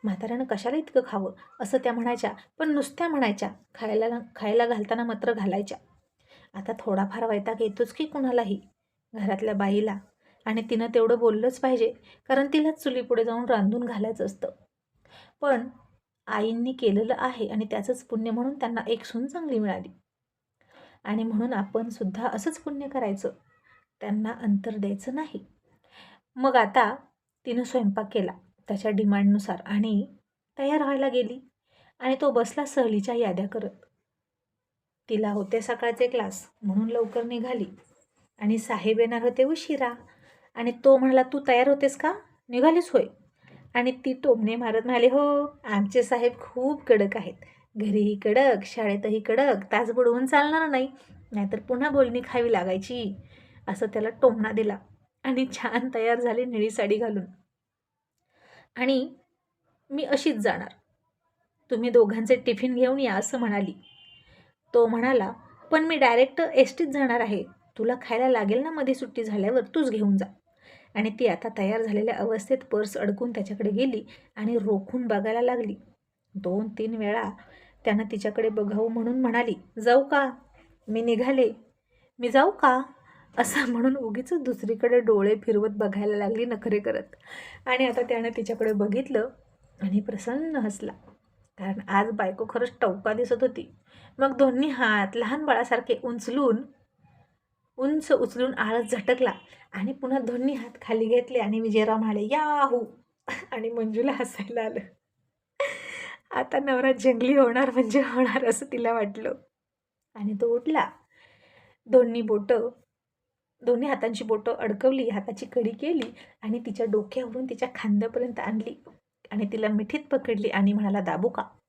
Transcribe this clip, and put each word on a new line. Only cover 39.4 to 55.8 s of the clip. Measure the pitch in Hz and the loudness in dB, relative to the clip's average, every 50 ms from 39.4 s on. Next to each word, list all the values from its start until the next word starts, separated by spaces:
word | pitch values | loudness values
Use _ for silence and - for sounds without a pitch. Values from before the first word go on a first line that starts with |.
| 262 | 2
उशिरा, | 269 330 311 - - 302 277 262 240 240 240 - - _ _ _ _ _ _ _ _ _ | 2 2 -4 -2 -4 -2 -2 -2 -2 -4 -8 -18 -20 _ _ _ _ _ _ _ _ _
आणि | - 233 240 240 240 - | -4 -4 -4 -4 4 6
तो | 277 269 | 8 8
म्हणाला, | 262 254 262 262 262 | 8 6 6 6 4
"तू | 254 254 - 285 277 269 | 4 4 -2 -4 2 4
तयार | 247 240 254 277 | 4 4 6 4
होतेस | 285 285 277 269 277 | 4 4 2 0 0
का, | - - 311 381 415 - _ _ _ _ - | 0 -2 -2 -2 -2 -10 _ _ _ _ -6
निघालीस | 240 247 262 320 330 349 339 - | 0 4 6 6 6 6 2 2
होय?" | - - - - - _ _ _ _ _ _ - - - - - _ | 0 0 0 0 -6 _ _ _ _ _ _ -20 -20 -20 -20 -4 _
आणि | 247 240 254 | 0 0 0
ती | 254 254 - 269 | -2 -2 -4 -4
टोमणे | 262 254 - 285 240 226 220 214 226 | -4 0 4 4 4 4 4 0 0
मारत | 233 240 226 214 226 220 | -2 -2 0 0 0 0
म्हणाली, | 247 254 233 233 | 2 2 4 6
"हो, | 254 254 285 294 285 285 285 285 294 - - - | 6 6 6 4 4 2 2 0 -2 -8 -14 -8
आमचे | 233 214 202 202 196 - 254 | -2 0 0 0 2 2 0
साहेब | 240 - 262 240 233 240 240 - | 2 2 0 2 2 0 0 -2
खूप | - - - 247 254 269 302 285 - | -18 -10 -6 -2 -2 -2 -2 -2 2
कडक | - 233 214 202 196 - | 4 4 4 4 2 0
आहेत, | 226 180 - - - - - _ _ _ _ _ | -6 -8 -8 -12 -14 -20 -20 _ _ _ _ _
घरीही | 220 214 208 208 214 208 208 208 202 | -6 -2 0 2 2 2 2 0 0
कडक, | - 214 214 247 277 269 233 196 196 | 0 2 4 6 6 6 4 2 -2
शाळेतही | - - 233 220 208 202 202 202 214 214 220 | -8 -6 -4 -2 -2 -2 -2 -2 -2 -2 -2
कडक, | 214 - 220 240 277 285 233 196 196 - | 0 0 2 2 4 2 2 0 -2 -2
तास | - 214 240 220 | 0 0 0 0
बुडवून | 233 247 247 240 233 247 262 | 2 2 4 4 4 2 0
चालणार | 262 302 285 285 294 311 320 320 302 | 4 4 4 4 4 2 0 0 0
नाही, | 285 254 262 269 269 - - _ - - - _ | 0 -2 -2 -4 -6 -16 -20 _ -20 -20 -20 _
नाहीतर | - 208 202 196 226 214 | -6 -4 -4 -4 -4 -6
पुन्हा | - - 254 247 277 302 | -4 -6 -4 -2 -2 0
बोलणी | 277 285 262 240 233 247 254 | 4 4 4 4 2 -6 -6
खावी | - - 247 240 233 | -2 -2 0 2 2
लागायची," | 226 190 175 185 185 190 190 - 247 247 226 196 196 - - - - - - _ _ - _ - | 2 2 2 0 -2 -4 -4 -6 -8 -6 -6 -6 -8 -10 -16 -20 -20 -20 -20 _ _ -14 _ -10
असं | 202 - 240 | -4 -4 -4
त्याला | 208 - 226 214 220 | -2 -2 -2 -4 -4
टोमणा | 226 - - 254 226 226 214 220 | -2 4 4 4 4 4 -2 -2
दिला | 214 214 220 208 196 196 - _ - _ _ _ _ _ - | 0 0 -2 -2 -2 -6 -10 _ -20 _ _ _ _ _ -4
आणि | 262 262 247 262 262 | -4 -2 0 -2 -4
छान | - - - 233 220 240 | -4 -6 -6 -2 -2 -2